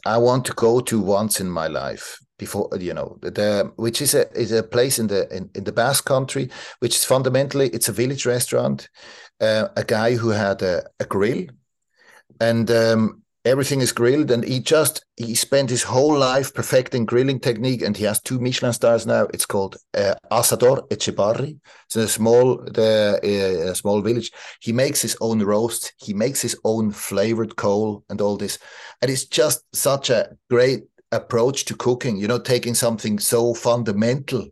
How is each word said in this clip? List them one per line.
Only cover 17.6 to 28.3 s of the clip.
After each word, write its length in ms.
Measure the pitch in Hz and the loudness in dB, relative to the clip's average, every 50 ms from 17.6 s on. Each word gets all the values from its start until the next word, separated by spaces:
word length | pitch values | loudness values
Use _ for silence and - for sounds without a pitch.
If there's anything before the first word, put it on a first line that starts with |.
| 123 131 127 110 | 0 -2 -2 -2
and 160 | 78 98 104 | -2 -2 -2
he 80 | 98 104 | 0 0
has 160 | 101 104 - | 0 -2 -2
two 180 | - - 131 127 | -4 -4 -4 -2
Michelin 340 | 120 127 127 - 131 123 117 | -2 -2 -2 -2 -2 -2 -2
stars 320 | - - 117 117 113 113 | 2 2 4 4 4 2
now. 200 | 120 117 113 107 - | 0 2 2 0 0
It's 140 | - - - | -2 -4 -4
called, 300 | - - 101 98 95 - - _ _ - | -2 -2 -4 -4 -4 -8 -14 _ _ -2
uh, 180 | - 101 95 - - _ - | 0 0 0 0 -2 _ -2
Asador 560 | 107 113 117 - 117 95 120 123 - - - - | 0 0 2 2 2 4 4 4 4 4 -2 -6
Etxebarri. 680 | 101 - - - 87 - 98 104 117 117 131 156 151 - _ - - - _ | -6 -4 -4 -6 -2 0 0 0 0 -2 -4 -8 -10 -16 _ -20 -20 -20 _
It's 100 | - - | -6 -4
in 60 | 113 | -2
a 40 | 110 101 | -2 -2
small, 480 | - - 110 113 117 123 127 131 120 - - | 0 0 4 6 6 6 6 6 2 0 -4
the, 540 | - - - 110 110 110 107 104 104 101 - | -4 0 2 4 4 4 4 4 2 2 0
uh, 480 | - 101 101 98 98 95 92 82 82 92 | 0 0 0 0 0 0 0 -2 -2 -2
a 40 | 90 | -4
small 280 | - - 101 101 107 | -4 -2 0 0 0
village. 280 | 95 110 120 120 104 - - - - - - - | 2 0 0 -2 -2 -8 -12 -16 -20 -20 -18 -12
He 120 | - - | -6 -4
makes 280 | 117 123 135 151 143 - | 0 0 0 0 0 -2
his 160 | - 107 - - | -2 -4 -4 -4
own 200 | 110 113 113 110 | -2 0 0 0
roasts, 480 | 101 98 104 107 113 117 117 - - - - | 2 2 2 0 0 -2 -4 -6 -10 -10 -14
he 160 | _ - - | _ -10 -6
makes 300 | 98 101 110 135 139 - | -4 -2 -2 -2 -2 -2
his 120 | - 117 - - - | -4 -4 -4 -2 -2
own 260 | 110 110 113 110 107 | 0 0 0 0 -2
flavored 640 | 101 - - - 98 98 101 113 117 110 113 104 - | -2 -4 -8 -4 -2 0 0 0 0 -2 -4 -6 -6
coal 480 | - - 104 101 104 110 107 104 104 _ - | -4 0 0 0 2 0 -2 -4 -8 _ -10
and 100 | 101 101 | -6 -2
all 160 | 104 104 | -2 -2